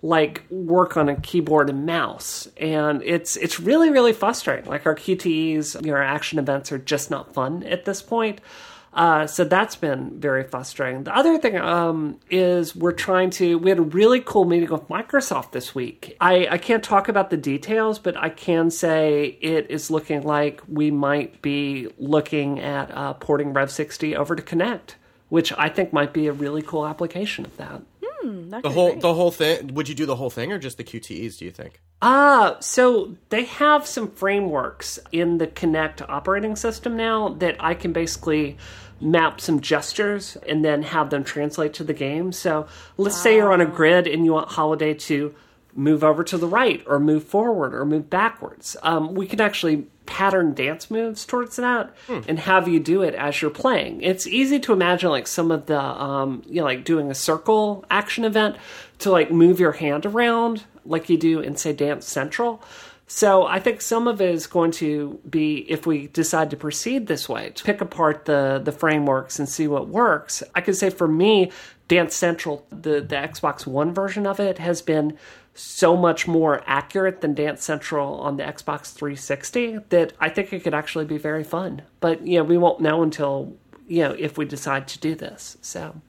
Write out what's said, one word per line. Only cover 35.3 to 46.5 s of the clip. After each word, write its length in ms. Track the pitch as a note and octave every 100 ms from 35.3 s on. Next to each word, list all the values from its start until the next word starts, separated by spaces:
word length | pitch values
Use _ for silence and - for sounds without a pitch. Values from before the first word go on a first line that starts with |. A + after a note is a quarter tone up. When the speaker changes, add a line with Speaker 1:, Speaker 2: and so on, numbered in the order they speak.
| E3+
Speaker 1:
the 80 | D#3+
Kinect 600 | - E3+ D#3 D#3 D3+ D#3
operating 460 | C#3+ C#3+ G3 G#3+ G#3+
system 380 | A#3 A3 A#3+
now 360 | A3+ A3+ A3 G#3 D#3
that 180 | F3 -
I 140 | D#3+
can 220 | F3 F3
basically 640 | E3 E3 - - D3+ D3 C#3+ - - - -
map 400 | D#3 E3+ D#3+ -
some 200 | - D3+
gestures 760 | D3 D3+ - - G#3 G3+ G3 - -
and 160 | D#3
then 160 | D#3 D3
have 280 | D3+ D#3+ C#3+
them 140 | C#3+
translate 500 | C3+ - D3 D3 D3
to 80 | -
the 100 | D#3
game. 380 | D3+ C3+ D3+ F3+
So 380 | F#3 F#3 D#3 D3+ - - -
let's 200 | G3 G3+
say 180 | A#3
you're 180 | A3 G#3
on 80 | F#3
a 40 |
Speaker 2:
Wow. 100 | E3
Speaker 1:
grid 320 | E3+ D#3+ F3+ E3+
and 180 | D#3
you 80 | E3
want 180 | D#3 D3+
Holiday 420 | - D#3 D#3 D3+
to 400 | D3+ - D3 D3 D3 _ _ _
move 300 | - C#3+ D#3
over 180 | D#3 D3+
to 160 | E3+ F3+
the 80 |
right 380 | E3+